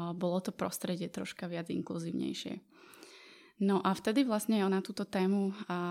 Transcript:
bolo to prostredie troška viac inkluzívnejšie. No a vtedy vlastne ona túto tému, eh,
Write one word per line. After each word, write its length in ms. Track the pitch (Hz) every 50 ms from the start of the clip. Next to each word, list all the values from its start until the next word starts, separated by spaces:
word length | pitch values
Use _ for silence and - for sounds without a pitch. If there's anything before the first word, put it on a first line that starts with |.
| 170 170 175
bolo 260 | 175 180 175 175 185
to 100 | 185 -
prostredie 560 | - - 196 185 - - - 185 180 170 180
troška 380 | 185 - 196 190 - - - 190
viac 240 | 175 175 170 165 170
inkluzívnejšie. 920 | - 175 170 - 190 170 165 165 170 - - - - - - - - - - _ - - - - - - - - - - - - - - - - _
No 240 | - 196 196 196 190
a 160 | - 190 190
vtedy 320 | - - 220 214 277 277
vlastne 380 | 254 214 214 - - 220 208 196
ona 160 | 190 190 190 185
túto 220 | - 202 - 202
tému, 480 | - - 190 185 190 196 202 196 190 196
eh, 20 | 208 214 - 180 175 175 175